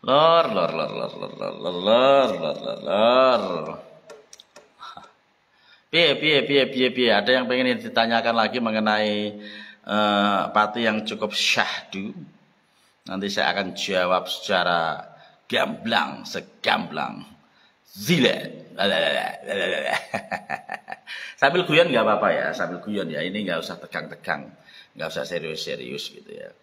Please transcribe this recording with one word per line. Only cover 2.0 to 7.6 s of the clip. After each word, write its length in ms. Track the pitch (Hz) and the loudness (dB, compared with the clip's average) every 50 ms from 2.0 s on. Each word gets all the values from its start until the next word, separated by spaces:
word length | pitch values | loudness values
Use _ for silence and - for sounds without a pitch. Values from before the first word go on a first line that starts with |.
| 127 135 139 139 131 113 95 | 6 6 6 6 4 2 0
lor, 200 | 85 82 76 71 - | -4 -4 -4 -4 -4
lor, 160 | 60 60 - - - | -6 -8 -8 -8 -4
lor. 1000 | 76 92 101 110 117 123 127 131 131 123 113 101 92 90 80 78 78 85 - - - - - _ - - - _ _ - _ - _ _ - _ _ _ _ - - - - - - _ _ _ _ _ _ _ _ _ _ _ _ - _ _ _ | 0 2 4 6 6 6 6 6 6 4 2 0 -2 -4 -6 -6 -8 -10 -12 -16 -20 -20 -20 _ -20 -20 -20 _ _ -20 _ -20 _ _ -20 _ _ _ _ -20 -18 -18 -18 -20 -20 _ _ _ _ _ _ _ _ _ _ _ _ -20 _ _ _
Piye, 240 | - 165 170 151 135 123 | 2 4 4 4 4 2
piye, 240 | 147 156 151 135 123 | 2 2 4 4 2
piye, 180 | - 139 139 131 113 | 4 2 2 2 2
piye, 200 | 127 127 127 127 - | 2 2 2 2 2
piye? 160 | 123 123 117 | 2 4 4
Ada 320 | 104 104 101 120 127 127 | 4 4 4 4 2 2
yang 40 | 123 120 | 2 0
pengen 320 | 127 127 | 0 0